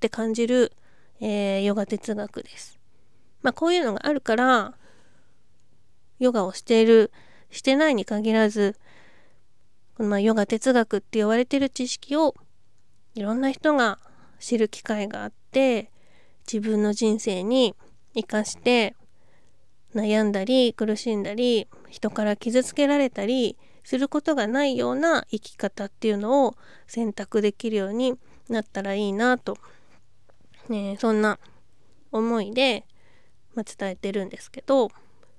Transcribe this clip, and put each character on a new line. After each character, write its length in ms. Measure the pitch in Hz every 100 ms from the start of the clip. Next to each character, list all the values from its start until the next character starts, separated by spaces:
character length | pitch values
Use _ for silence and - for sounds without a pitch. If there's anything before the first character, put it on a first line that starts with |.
て 80 | 220
感 260 | - 220
じ 120 | 220 233
る、 260 | 254 233 - - - - -
え 400 | 214 208 202 196
ー、 20 |
ヨ 120 | 202
ガ 120 | 208 202
哲 280 | 208 -
学 280 | 208 208 -
で 160 | - -
す。 200 | - - - - - - - -
ま 100 | 254
あ、 20 |
こ 120 | - 330
う 80 |
い 40 | 359
う 60 |
の 100 | 254
が 120 | 196 -
あ 60 |
る 80 | 294
か 160 | - 220
ら、 380 | 254 247 202 - - - - - - - - - - - - - - -
ヨ 120 | 254
ガ 120 | 233
を 80 | 185
し 80 | -
て 220 | - 226
い 40 | 226
る、 240 | 226 208 - - - -
し 120 | -
て 140 | 269 269
な 120 | 311
い 60 |
に 100 | 233
限 280 | - 208 220
ら 160 | 220 214
ず、 280 | 214 202 - - - - - - - - - - - - -
ま 200 | 214 202
あ、 40 |
ヨ 140 | 214
ガ 100 | 220
哲 280 | 202 220 262
学 240 | 247 220 202
っ 40 |
て 220 | - 220
呼 60 | 208
ば 80 | 233
れ 100 | 247
て 100 | 277
る 120 | 269
知 160 | - 247
識 300 | - - 294
を、 180 | 311 - - - - - - - -
い 80 | 220
ろ 100 | 202
ん 80 | 233
な 120 | 269
人 220 | 262 311
が 260 | 294 226 190 - - - -
知 180 | - 233
る 100 | 214
機 140 | -
会 240 | - 214 208
が 160 | 208
あ 40 | 208
っ 60 | - -
て、 400 | 262 262 226 220 - - - - - -
自 60 | 220
分 240 | 220 214
の 100 | 208
人 260 | 208 220 214
生 240 | 226 185
に 320 | 202 262 233 - - - -
生 120 | 233
か 200 | - 214
し 140 | 214 -
て、 380 | 240 240 214 - - - - - - - - - -
悩 300 | 220 214 214
ん 80 | 214
だ 100 | 202
り、 320 | 196 262 240
苦 220 | - 214 214
し 180 | 240
ん 80 | 208
だ 120 | 196
り、 340 | 214 247 226 - - -
人 220 | - 214
か 140 | -
ら 100 | 208
傷 300 | 208 226 247
つ 100 | 254
け 140 | - 277
ら 100 | 285
れ 100 | 262
た 160 | -
り 320 | 202 262 233 - - -
す 120 | - 254
る 120 | 277
こ 120 | 302
と 140 | 330
が 140 | 277 208
な 160 | 262
い 120 | 285 247
よ 160 | 240
う 40 | 254
な 280 | 330 294 -
生 80 | 214
き 160 | -
方 300 | - 202 -
っ 40 | 202
て 200 | - 220
い 20 |
う 60 | 202
の 280 | 214 277 254
を 100 | - - - -
選 240 | 233 220
択 280 | 196 196 214
で 120 | 208
き 180 | - 233
る 60 | 214
よ 140 | 196
う 20 |
に 260 | 226 262 254 - - -
な 140 | 220
っ 20 |
た 180 | - 196
ら 120 | 196
い 60 | 196
い 120 | 202
な 260 | 196 240 247
と、 180 | - - - - - - - - - - - - -
ね、 280 | 214 196 202
そ 140 | 226
ん 100 | 214
な 160 | 214 196 - - - - - - -
思 300 | 220 226 233
い 120 | 202
で、 320 | 233 269 208 - - - - - - -
ま 80 | 233
あ、 20 |
伝 260 | 208 - 196
え 60 | 185
て 140 | 196
る 140 | 196
ん 40 | 190
で 120 | -
す 100 | -
け 120 | -
ど、 280 | - 269 220 - - - -